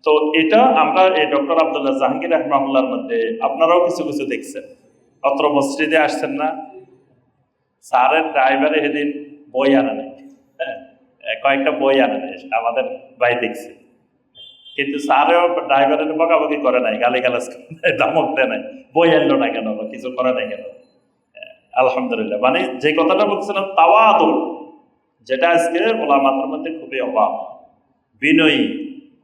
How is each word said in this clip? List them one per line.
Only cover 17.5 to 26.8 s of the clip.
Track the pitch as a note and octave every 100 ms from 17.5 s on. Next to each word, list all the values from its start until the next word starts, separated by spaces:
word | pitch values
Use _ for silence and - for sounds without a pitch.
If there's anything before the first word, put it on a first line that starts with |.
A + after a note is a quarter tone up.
| - -
নাই, | - F3+ C3
ধমক | C3+ D#3+ D3+ C3+
দেয় | C3
নাই, | G#2+ - - -
বই | D3+ E3+ D3
আনলো | C#3 C#3
না | C3
কেন | A#2 A2 G#2+
বা |
কিছু | A2 A2+ B2+
করে | B2+ B2+
নাই | B2 -
কেন? | G#2 - - _ _ _ _ _ - - - _
আলহামদুলিল্লাহ। | - B2+ B2+ B2 A2+ G#2+ -
মানে | B2+ D#3+ - -
যে | C#3+
কথাটা | D#3 D#3+ F#3+ G#3
বলছিলাম | G3+ G3+ F#3+
তাওয়াদু, | G3 - E3+ G#3 A3 E3+ D#3+ D#3 E3 - - - _ _ _ _
যেটা | A#2 B2+ E3+
আজকে | E3+ E3+ E3+ A3
ওলামাদের | A3 C#3+ C#3 C3+ C3+ C3+
মধ্যে | D3+ D#3+
খুবই | D#3+